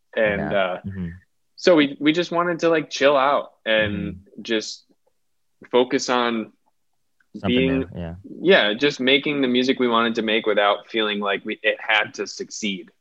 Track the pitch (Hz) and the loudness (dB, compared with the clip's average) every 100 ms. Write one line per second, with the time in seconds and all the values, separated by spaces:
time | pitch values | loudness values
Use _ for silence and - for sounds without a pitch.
0 | _ - 107 101 76 101 92 90 104 95 | _ -2 0 0 -2 -2 -2 -4 -10 -8
1 | 85 87 _ _ _ - 185 165 143 143 | -10 -12 _ _ _ -2 4 4 4 0
2 | 147 165 170 170 175 165 165 160 147 - | -2 0 -2 -2 -2 -2 0 0 -2 0
3 | 143 143 135 131 - _ 113 110 107 101 | 4 4 2 0 -4 _ 0 0 0 -2
4 | 101 87 - - 107 113 - - _ _ | -8 -10 -16 -14 -4 -4 -4 -12 _ _
5 | _ _ _ _ _ _ - 123 123 135 | _ _ _ _ _ _ 0 2 2 0
6 | - 123 120 113 107 _ _ _ _ _ | 0 0 0 -2 -6 _ _ _ _ _
7 | _ _ _ 107 104 123 135 135 131 - | _ _ _ -8 -2 0 2 0 -4 -8
8 | 82 90 - - 160 180 104 110 143 143 | -10 -12 -16 -2 4 4 4 2 0 0
9 | 127 139 147 143 127 123 127 127 123 113 | 2 2 2 -2 0 2 2 2 2 2
10 | 117 113 110 110 110 104 101 101 - 113 | 2 0 0 0 2 2 4 2 -2 -2
11 | 107 104 101 98 107 107 107 104 - 107 | -2 -2 -2 -4 -4 -4 -2 -2 0 0
12 | 110 - 98 - 92 - 107 92 - _ | 0 -6 -10 -10 -12 -8 -6 -6 -10 _